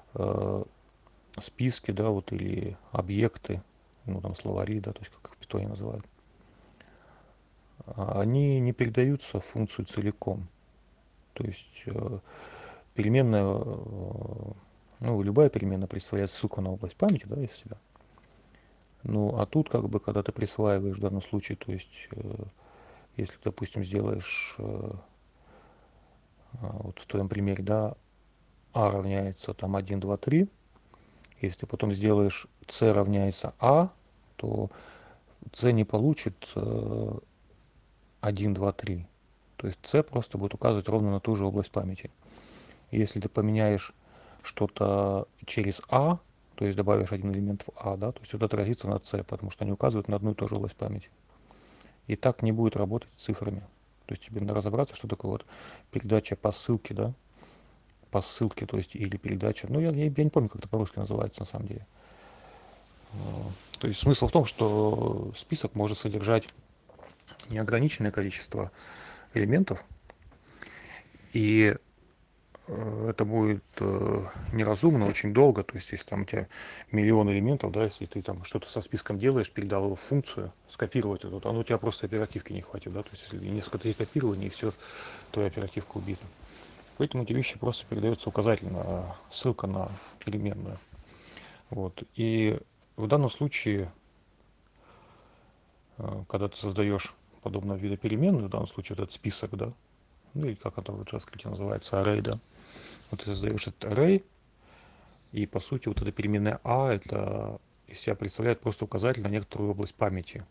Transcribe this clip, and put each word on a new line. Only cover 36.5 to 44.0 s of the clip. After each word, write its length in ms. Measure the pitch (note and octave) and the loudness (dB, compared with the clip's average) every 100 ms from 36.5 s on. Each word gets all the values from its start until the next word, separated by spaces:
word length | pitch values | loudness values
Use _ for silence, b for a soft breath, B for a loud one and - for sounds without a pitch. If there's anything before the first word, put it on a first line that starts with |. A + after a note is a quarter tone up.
э, 640 | G2+ G#2 A1 G#1+ A1 G#1+ - - _ _ - _ _ _ _ _ _ | -4 -2 -2 -2 -2 -4 -6 -10 _ _ -20 _ _ _ _ _ _
один, 340 | G#2 G2 G#2 | -2 0 0
два, 180 | F#2+ G2 | 2 2
три. 340 | - G2+ F2 E2+ _ _ _ _ - | 0 -2 -4 -6 _ _ _ _ -8
То 100 | G2 | -8
есть 140 | - | -6
c 200 | - D3 | 2 2
просто 360 | - B2 - G2 | 2 -2 -2 -4
будет 160 | G2+ | -4
указывать 340 | - A#2+ G#2 G2 | 2 2 2 2
ровно 220 | A2 G#2 | 2 4
на 100 | G2 | 2
ту 160 | - G#2 | 0 0
же 100 | G2 | 2
область 260 | G2+ - | 0 -2
памяти. 380 | G2+ F#2+ F#2+ - - B B B B B B - | -2 -4 -6 -12 -16 B B B B B B -2
Если 300 | A2 G#2 G#2 | 0 2 0
ты 80 | - | -2
поменяешь 640 | A2+ G#2+ G#2+ G#2+ G2 - - | 0 2 4 4 2 -2 -12